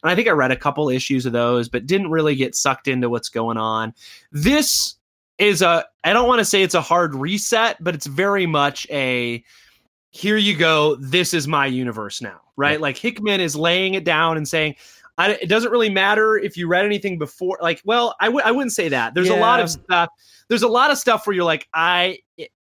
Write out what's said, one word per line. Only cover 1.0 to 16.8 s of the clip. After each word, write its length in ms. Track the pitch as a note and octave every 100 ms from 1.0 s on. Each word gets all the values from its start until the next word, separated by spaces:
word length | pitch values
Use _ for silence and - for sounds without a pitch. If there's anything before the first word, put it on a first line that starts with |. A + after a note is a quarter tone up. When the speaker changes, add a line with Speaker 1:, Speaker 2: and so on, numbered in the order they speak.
| - C3 B2+
Speaker 1:
of 80 |
those, 340 | A#2+ A#2+ B2 A#2
but 160 | B2 C3+
didn't 240 | F#3+ F3+
really 260 | D#3+ D3+ C3+
get 200 | C3 -
sucked 320 | C#3+ C3 C#3
into 220 | B2+ B2
what's 200 | A#2 -
going 280 | A2+ A2+ A2+
on. 360 | A2 A2 A2 - - - _
This 640 | D3 E3 D4 - - - - _ _ _ -
is 240 | G#3 E3+
a, 240 | F3 E3+ - _
I 100 | E3
don't 140 | A3 A#3+
wanna 180 | A#3+ G3+
say 160 | G3
it's 120 | F#3+ F3
a 60 |
hard 320 | - E3+ E3 C3+
reset, 680 | D3 G3+ - A3+ A3+ -
but 100 | E3
it's 120 | D#3 D3
very 400 | C#3 G3 G3+ F3
much 420 | D3 C#3+ - -
a, 540 | C#3+ C3 B2 A#2+ A#2 - _ _ _ _ _ _
"Here 260 | - G3+ G#3+
you 180 | G3+ D#3+
go, 400 | E3 D#3 D3+ C3
this 380 | C3+ F3+ F3
is 120 | E3 C#3+
my 200 | D3+ C#3
universe 560 | B2+ B2 A2 G#2 -
now," 180 | G#2+ F2 _ -
right? 180 | C#3+ D3+
Speaker 2:
Yeah. 60 |
Speaker 1:
Like, 120 | D3 C3
Hickman 440 | A#3+ A#3+ G#3 G3
is 120 | E3+
laying 420 | D3+ E3 F3+ F#3+ F#3+
it 100 | E3+
down 320 | D#3 E3 D#3+
and 100 | D3
saying, 280 | E3 D3+ - - - - -
"I, 140 | F#3+
it 140 | G#3 F3
doesn't 220 | A3 A#3
really 180 | A#3+ A3
matter 480 | F#3+ G3 G#3+ A3 A3
if 180 | G3+ F3
you 120 | E3+
read 180 | F3+